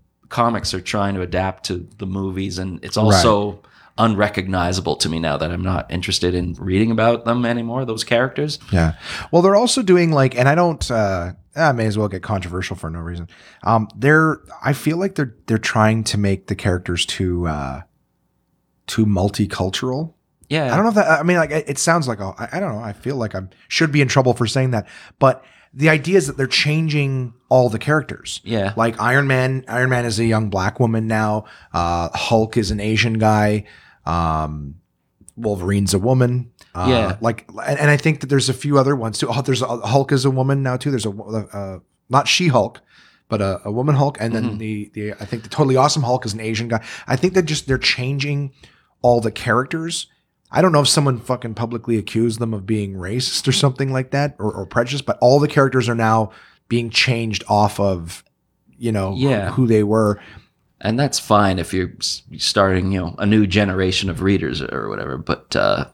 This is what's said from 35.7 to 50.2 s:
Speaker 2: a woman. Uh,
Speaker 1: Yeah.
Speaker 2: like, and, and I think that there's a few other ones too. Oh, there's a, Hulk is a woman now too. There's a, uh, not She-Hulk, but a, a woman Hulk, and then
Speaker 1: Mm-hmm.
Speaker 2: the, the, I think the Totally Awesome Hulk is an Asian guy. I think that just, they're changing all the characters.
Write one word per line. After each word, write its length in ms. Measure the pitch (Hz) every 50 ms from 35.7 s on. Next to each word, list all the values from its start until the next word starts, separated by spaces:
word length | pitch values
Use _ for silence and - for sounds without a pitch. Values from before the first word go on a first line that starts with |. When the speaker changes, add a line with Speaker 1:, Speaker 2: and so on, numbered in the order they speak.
| 101 101 101 95 101
Speaker 2:
a 60 | 98
woman. 520 | 95 123 131 127 127 123 123 127 123 - _ _ - _ -
Uh, 140 | - - 123
Speaker 1:
Yeah. 280 | 127 117 110 95 98 107
Speaker 2:
like, 260 | 110 117 110 - - - - 107 117 143
and, 100 | 143 147
and 120 | 151 147
I 60 | 147 139
think 240 | - 160 151 -
that 60 | - 131
there's 220 | 143 139 123 127
a 40 | 123
few 260 | - - 147 143 139
other 160 | 131 135 143
ones 240 | 131 113 113 104 -
too. 80 | - 123
Oh, 120 | 113 127 127
there's 180 | 139 131 113
a, 60 | 127 110
Hulk 440 | 120 117 101 104 120 139 135 -
is 140 | 143 131 120
a 60 | 139
woman 320 | 131 131 131 135 139 139 135
now 140 | 131 127 127
too. 120 | - 147
There's 160 | 139 120 107
a, 60 | 110
uh, 680 | 98 104 104 101 110 110 101 - - 101 98 95 95 87 - _ _ _ _ -
not 180 | 120 139 139 -
She-Hulk, 540 | - - 180 165 131 120 101 113 - - _ _ _ _ _ _ _ _ _ _
but 120 | 113 104
a, 220 | 101 98 95 87 -
a 60 | 104
woman 220 | 104 117 127 151 143
Hulk, 240 | 135 143 143 143 -
and 140 | 110 113 113
then 120 | 113 110
Speaker 1:
Mm-hmm. 120 | 110 107 107
Speaker 2:
the, 340 | 110 107 107 104 104 - _
the, 160 | 107 104 104 101
I 120 | - 107
think 180 | - - 117 107
the 60 | -
Totally 260 | - - 151 135 131
Awesome 260 | 131 135 147 - 160
Hulk 240 | 135 120 123 113 -
is 80 | 113 98
an 60 | 113
Asian 280 | 110 110 113 104 117 117
guy. 160 | 117 110 - - - - - -
I 80 | 123
think 200 | 135 - 185 185
that 80 | 190 175
just, 240 | 151 156 151 - -
they're 100 | 135 127
changing 760 | - - - - 127 131 139 139 131 147 143 143 143 135 - _ - - _ _ _ _ _ _ -
all 180 | 123 120 117
the 100 | 110 113
characters. 760 | - - - 123 120 120 131 139 - 160 165 170 165 - - - _ _